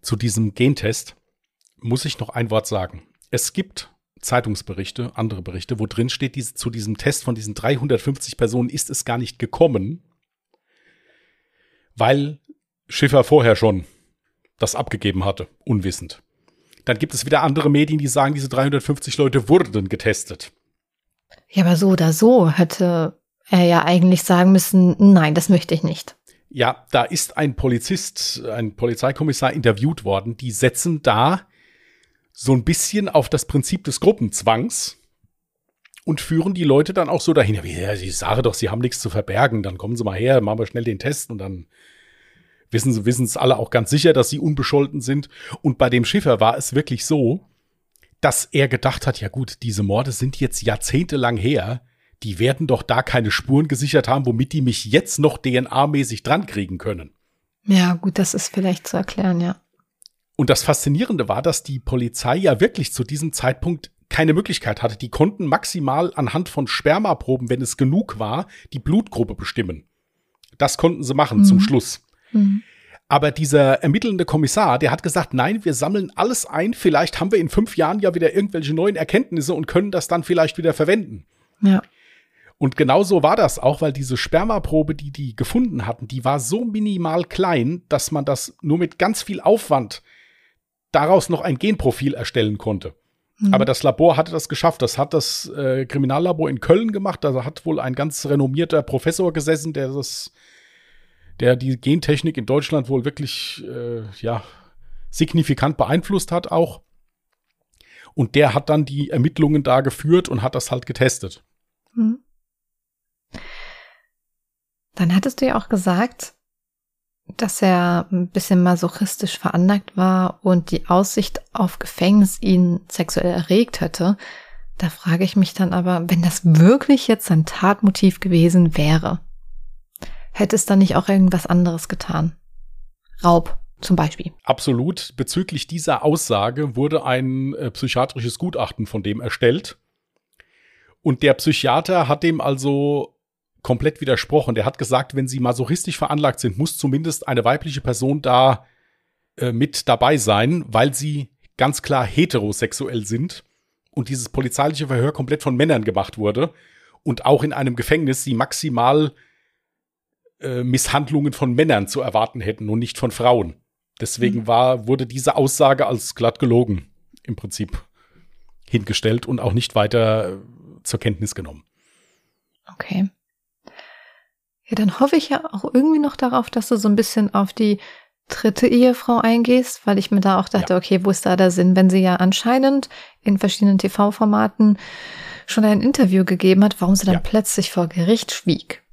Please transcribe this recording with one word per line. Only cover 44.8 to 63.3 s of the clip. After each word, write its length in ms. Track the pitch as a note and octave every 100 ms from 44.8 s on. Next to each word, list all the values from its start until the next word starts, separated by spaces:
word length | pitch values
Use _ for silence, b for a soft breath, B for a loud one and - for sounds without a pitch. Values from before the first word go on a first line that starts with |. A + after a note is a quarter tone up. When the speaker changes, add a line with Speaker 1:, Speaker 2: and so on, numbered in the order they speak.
| C#3+ D3
Speaker 1:
sind." 300 | A#2+ C#3 C#3+ B B B
Und 160 | D#3 A#2+
bei 100 | B2+
dem 160 | B2
Schiffer 340 | A#2 G3+ D#3 A#2
war 200 | A2 B2+
es 160 | -
wirklich 320 | C3 C#3+ A#2+ -
so, 420 | D#3 A#2+ E3+ _ _ _ _ _ _ _ _
dass 240 | D3 -
er 240 | - D3+ C#3
gedacht 380 | B2 C3 - -
hat, 120 | -
"Ja 80 | G2+
gut, 340 | - C3 -
diese 200 | A#2+ G2+
Morde 300 | G2+ G2+ C3
sind 260 | B2 B2+ -
jetzt 220 | C3+ -
jahrzehntelang 800 | - - - C3+ E3+ C#3+ A#2+ A#2
her, 420 | G#2+ C#3+ G2+ B2 _ _ _ _
die 160 | A2 F2+
werden 280 | A#2 C3+ D#3
doch 160 | B2
da 200 | - A#2+
keine 280 | - C3 G#2+
Spuren 360 | - - C#3 D#3
gesichert 420 | C3+ C#3 D3 A#2+
haben, 180 | C3+ C3
womit 260 | A2+ C3+
die 80 | D#3
mich 240 | B2+ A2
jetzt 360 | G#2+ C3+ - -
noch 180 | D3 -
D-N-A-mäßig 840 | C3+ B2 B2+ C3 C#3+ D3 B2 A2+
drankriegen 540 | - D#3 F#3+ G#2 F#2 F#2
können." 380 | - F#2+ D2 _ _ _ _ _
Speaker 2:
Ja, 300 | G#3 F#3+ F3+
gut, 240 | F3 F#3+ F3+
das 160 | F#3
ist 180 | - -
vielleicht 340 | - F#3 F3+ -
zu 120 | -
erklären, 420 | F#3 - F#3+ F3
ja. 220 | F3 F#3 _ _ _ _ _ _ _ -
Speaker 1:
Und 120 | B2
das 120 | C3
Faszinierende 680 | - D3 - C#3+ B3 G3 A#2+
war, 100 | G2+
dass 220 | D3+ D3+
die 160 | - C3+
Polizei 580 | - B2+ A#2+ - B2 D3
ja 240 | F#3+ B2
wirklich 320 | F3+ - C#3
zu 120 | -
diesem 280 | B2 D3 D#3+